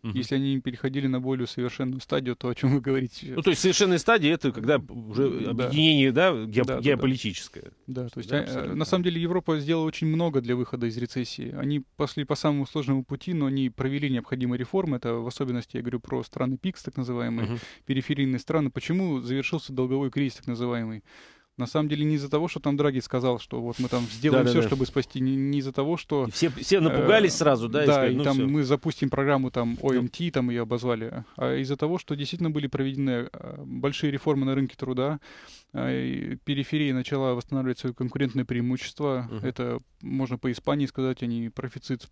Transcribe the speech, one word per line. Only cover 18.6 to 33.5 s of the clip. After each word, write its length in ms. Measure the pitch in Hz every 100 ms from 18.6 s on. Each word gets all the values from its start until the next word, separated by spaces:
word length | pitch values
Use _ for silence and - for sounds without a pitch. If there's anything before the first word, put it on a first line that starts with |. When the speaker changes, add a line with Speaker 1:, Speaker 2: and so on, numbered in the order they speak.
| 139
Speaker 2:
Почему 500 | - - 180 185 135
завершился 500 | 120 135 131 165 -
долговой 400 | 131 127 135 135
кризис, 240 | 139 135 -
так 120 | -
называемый? 540 | 120 123 120 113 110 - - - - _ -
На 100 | 120
самом 220 | 156 151
деле 160 | 147 151
не 100 | 151
из-за 140 | 139
того, 180 | 151 170
что 140 | 151
там 160 | 147 143
Драги 220 | 147 131
сказал, 380 | - 127 127 120
что 220 | - 123
вот 180 | 120 117
мы 100 | 123
там 160 | 123 117
сделаем 360 | 113 147 131 123
Speaker 1:
Да, 80 |
да, 0 |
Speaker 2:
всё, 80 | 120
Speaker 1:
да. 60 | 110
Speaker 2:
чтобы 160 | 135 123
спасти, 340 | 139 - -
не, 160 | 131 135
не 220 | 139 143
из-за 140 | 135
того, 240 | 127 139 170
что, 280 | - 147 120
Speaker 1:
И 40 |
все, 180 | - 165
все 280 | 123 - 196
напугались 540 | 160 131 127 220 190
Speaker 2:
э, 20 | -
Speaker 1:
сразу, 320 | 156 123 117
да, 160 | 139
и 40 | 147
Speaker 2:
да, 60 |
Speaker 1:
сказали, 200 | 143 131
Speaker 2:
и 20 | 127
Speaker 1:
«Ну, 80 |
Speaker 2:
там 100 | 143 135
Speaker 1:
всё». 100 | 135
Speaker 2:
мы 160 | 151
запустим 460 | 131 143 165 - 139
программу, 420 | 135 139 135 131
там, 260 | 127 117 120
Speaker 1:
Ну. 80 | 139
Speaker 2:
О 40 |
М 140 | 127 123
Т, 240 | - 175
там 180 | 143 123
её 100 | 120
обозвали, 640 | 113 120 123 117 110 120 110 -
а 220 | 127 131
из-за 180 | 135 139
того, 220 | 151 180
что 180 | - 147
действительно 340 | 143 170 165
были 180 | 147 143
проведены, 600 | - 135 135 135 120 120
э, 300 | - 127